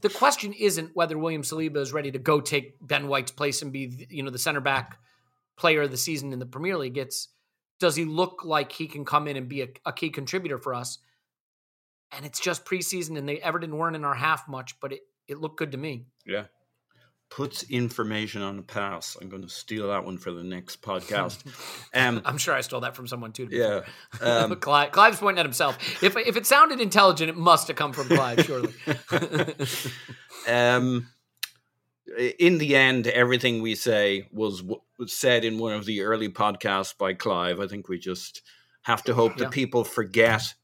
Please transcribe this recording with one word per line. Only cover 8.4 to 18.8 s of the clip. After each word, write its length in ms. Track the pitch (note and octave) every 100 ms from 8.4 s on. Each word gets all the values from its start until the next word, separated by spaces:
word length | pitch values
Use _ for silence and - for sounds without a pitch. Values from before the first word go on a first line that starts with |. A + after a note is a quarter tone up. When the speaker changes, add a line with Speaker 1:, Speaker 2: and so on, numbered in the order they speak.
Speaker 1:
like 280 | E3 D#3 C#3+
he 160 | - D#3+
can 160 | D3
come 240 | C#3 D3 D3
in 80 | C#3
and 120 | B2+
be 140 | C#3+
a, 60 | B2 - -
a 60 |
key 180 | - D#3+
contributor 480 | D3+ C3+ F#3 F3 C3
for 160 | -
us? 240 | B2 B2+ - _ _ _ _ _ _ _ _ _ _ _
And 140 | C3+ C#3+
it's 140 | -
just 240 | F3+ E3
preseason, 520 | - F#3 F3 F#3 D#3+ D#3+
and 120 | C#3+
they, 100 | D3+
Everton 380 | F3+ E3 E3 D3+
weren't 180 | E3 D#3+
in 80 |
our 100 | D3
half 340 | C3+ C#3+ D#3 -
much, 320 | C3+ B2 -
but 120 | C#3
it, 80 | C3+ _ _ _
it 100 | C#3+
looked 200 | D#3 D#3
good 120 | D#3
to 60 | C3+
me. 280 | D#3 B2+ A#2+ _ -
Speaker 2:
Yeah. 180 | G2 G2+ _ _ _ _ _ _ _ _
Puts 320 | - C#3 - -
information 720 | B2+ A#2+ A#2+ G#2+ G#2+ G#2+ G#2+
on 160 | G2 G2
a 40 |
pass. 540 | F#2 G#2